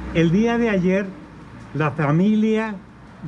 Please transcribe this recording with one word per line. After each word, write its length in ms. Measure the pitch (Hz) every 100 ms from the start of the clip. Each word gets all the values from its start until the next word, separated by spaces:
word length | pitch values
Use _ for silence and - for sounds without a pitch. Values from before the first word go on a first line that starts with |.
| -
El 160 | 170 165
día 260 | 185 233 233
de 120 | 233
ayer, 360 | 196 180 190 190 - - - - - -
la 160 | 143 151
familia 840 | - 143 156 202 214 220 220 220 190 - - - -